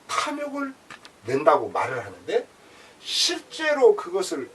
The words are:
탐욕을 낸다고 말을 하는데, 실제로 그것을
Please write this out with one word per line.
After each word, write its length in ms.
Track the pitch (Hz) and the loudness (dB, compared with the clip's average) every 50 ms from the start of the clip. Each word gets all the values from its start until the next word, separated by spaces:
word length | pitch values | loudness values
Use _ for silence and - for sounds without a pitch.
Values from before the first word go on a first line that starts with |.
| - | -12
탐욕을 640 | - - - - 302 285 294 294 285 262 277 277 269 269 - - - - - - - - - - | -6 -4 -4 -2 -4 -4 -6 -8 -8 -6 -6 -6 -8 -8 -14 -20 -20 -20 -20 -20 -20 -20 -14 -6
낸다고 440 | 110 131 139 156 165 147 127 113 101 | -2 -2 2 4 4 4 4 2 -2
말을 340 | - - - 127 131 - - | -4 -4 -4 -4 -4 -8 -8
하는데, 420 | 98 92 - - 156 202 247 - - - - - - - - - - - - - | -10 -14 -14 -8 -2 -2 -2 -2 -4 -18 -20 -20 -20 -20 -20 -20 -20 -20 -16 -10
실제로 920 | - - - - - 349 320 - - - - 311 302 294 269 254 220 208 | -6 -2 0 0 0 -2 -4 -8 -14 -10 -4 0 0 2 6 8 6 6
그것을 560 | - - 175 175 196 185 - - 139 123 - | 6 0 -4 -4 -4 -2 -2 -4 -6 -8 -10